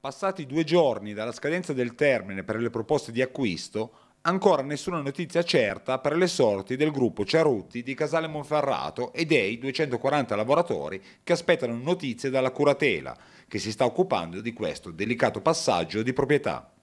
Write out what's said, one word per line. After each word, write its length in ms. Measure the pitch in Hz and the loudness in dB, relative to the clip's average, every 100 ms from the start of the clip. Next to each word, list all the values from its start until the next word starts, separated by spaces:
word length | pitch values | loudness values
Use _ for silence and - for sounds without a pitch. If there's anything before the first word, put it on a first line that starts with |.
| 139 | -10
Passati 400 | - 190 190 139 | -6 -6 -4 -4
due 160 | 147 | -2
giorni 520 | 156 175 147 107 104 | 4 4 4 2 -6
dalla 180 | 104 113 | -6 -6
scadenza 400 | - 147 175 180 | -4 -2 -2 -2
del 240 | 135 120 - | -2 -2 2
termine 480 | 143 120 95 95 | 4 4 0 -8
per 160 | 92 110 | -4 -2
le 100 | 117 | -2
proposte 400 | 113 110 151 - | -4 -2 -2 -2
di 120 | 117 | -2
acquisto, 680 | 131 - 120 85 - 104 113 _ _ _ | -2 0 -2 -2 -6 -6 -6 _ _ _
ancora 420 | 165 185 196 151 | -2 2 4 4
nessuna 380 | 135 147 - 170 | 0 -6 -4 -4
notizia 420 | 139 139 160 170 | -4 -6 -2 -2
certa 560 | 170 147 107 76 - 127 | 2 2 2 -2 -4 -2
per 180 | 147 160 | 0 2
le 120 | 180 | 0
sorti 480 | 170 120 101 98 127 | 4 4 4 -4 0
del 160 | 151 | 0
gruppo 320 | 139 120 - | 2 0 0
Cerutti 580 | 98 160 156 113 85 120 | 0 4 4 2 -2 -10
di 100 | 120 | -8
Casale 360 | 135 151 160 160 | -4 -2 -2 -2
Monferrato 840 | 151 135 151 139 87 67 - 123 | -8 -2 0 0 -2 -4 -6 -6
e 140 | 135 165 | -4 2
dei 320 | 147 98 117 | 4 2 -2
duecentoquaranta 760 | 131 131 151 123 135 147 123 104 | -6 -2 -2 0 2 2 0 -2
lavoratori 680 | 113 147 175 95 71 95 - - | 2 2 2 -2 -4 -8 -14 -20
che 80 | - | -2
aspettano 420 | 170 170 165 123 | 0 2 2 2
notizie 560 | 117 135 180 139 113 139 | -4 -2 -2 -2 -4 -2
dalla 220 | 131 131 | 0 0
curatela, 640 | 127 143 139 143 85 67 60 - - _ | 4 2 4 2 0 -4 -14 -18 -20 _
che 100 | 107 | -6
si 140 | 110 | -6
sta 120 | 107 | 2
occupando 560 | 123 - 180 104 85 90 | 2 2 2 0 -2 -6
di 120 | 113 | -8
questo 400 | 117 92 71 95 | -6 -6 -6 -12
delicato 480 | 80 107 120 120 107 | -6 -2 2 2 2
passaggio 640 | 160 160 - 90 80 104 | 0 2 2 2 0 -2
di 80 | 117 | -2
proprietà. 600 | 123 135 147 - 69 - _ | 0 2 2 0 -6 -10 _